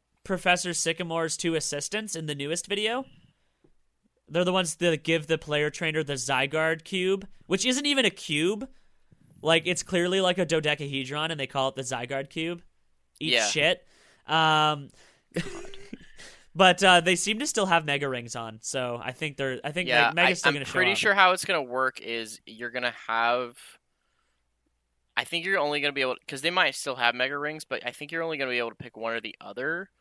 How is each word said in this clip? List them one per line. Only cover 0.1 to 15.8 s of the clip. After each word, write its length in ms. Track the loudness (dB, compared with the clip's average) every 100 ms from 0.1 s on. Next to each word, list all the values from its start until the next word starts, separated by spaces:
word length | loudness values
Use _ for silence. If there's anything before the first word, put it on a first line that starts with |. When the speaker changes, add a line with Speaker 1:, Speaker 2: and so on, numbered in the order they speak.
| _
Speaker 1:
Professor 480 | -6 -2 2 2 2
Sycamore's 640 | -2 -2 -2 -2 -2 -2 -2
two 180 | -2
assistants 600 | -2 -2 -6 -6 -6 -6
in 120 | -8 -6
the 80 |
newest 320 | -6 -4 -4 -4
video. 400 | -2 -2 -2 -6 -16 _ _ _ _ _ _ _ _ _ _ _
They're 160 | 0
the 80 | 2
ones 240 | 2 -2 0
that 260 | 2 2
give 220 | 2 0 2
the 120 | -2
player 320 | 0 0 0
trainer 320 | -2 -2 -2
the 100 | -2
Zygarde 680 | -4 0 0 2 0 0 -2
cube, 420 | -4 -4 0 -2 -4 -18 -4
which 180 | 0
isn't 220 | 2 0 0
even 180 | 2
a 60 | 2
cube. 580 | -2 -4 0 0 -2 -8 -14 -20 _ _ _ _ -6
Like, 220 | 2 2 2
it's 160 | -4
clearly, 380 | -2 0 2 2
like, 160 | 2 0
a 80 |
dodecahedron, 840 | 0 2 0 -2 -4 -6 -6 -6 -4
and 100 | -4
they 60 | -4
call 220 | 0 -2
it 60 | -2
the 60 |
Zygarde 460 | -6 -6 -6 -6 -6
cube. 340 | -6 -6 -6 -12 _ _ _ _ _
Eat 120 | 0
Speaker 2:
Yeah. 140 | 2 2
Speaker 1:
shit. 380 | 2 2 0 -6 _ _ _ 0
Um, 640 | 4 6 6 4 0 -6 -18 -20
<laughs> 200 | _ _
Speaker 2:
God. 460 | -6 -6 -8 -12 -14